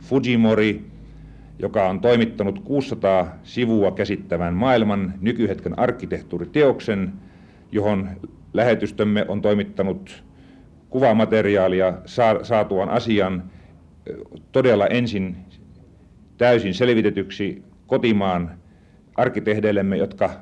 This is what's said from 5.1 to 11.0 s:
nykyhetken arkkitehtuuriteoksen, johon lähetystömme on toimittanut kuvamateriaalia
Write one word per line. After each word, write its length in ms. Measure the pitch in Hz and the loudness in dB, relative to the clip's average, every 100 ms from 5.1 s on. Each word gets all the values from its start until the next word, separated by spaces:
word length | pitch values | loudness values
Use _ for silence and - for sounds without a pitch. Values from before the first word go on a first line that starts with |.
| 92 | -4
nykyhetken 580 | 104 113 101 92 85 87 | -4 -2 -2 -4 -6 -2
arkkitehtuuriteoksen, 1300 | 123 - 87 85 - 87 85 151 139 117 - 98 95 - - - - - - | -2 -2 -6 -8 -8 -10 -4 2 2 2 -2 -4 -4 -8 -18 -20 -20 -20 -8
johon 360 | 107 104 98 95 95 - - - | -2 0 -2 -4 -10 -16 -18 -6
lähetystömme 720 | - 117 110 101 - 104 104 - | 0 2 2 -2 -2 0 0 -2
on 140 | 101 | -2
toimittanut 840 | 104 104 98 - 95 90 - - - - - - - - - | 0 0 -2 -4 -4 -4 -10 -20 -20 -20 -20 -20 -20 -20 -8
kuvamateriaalia 1000 | 127 | 2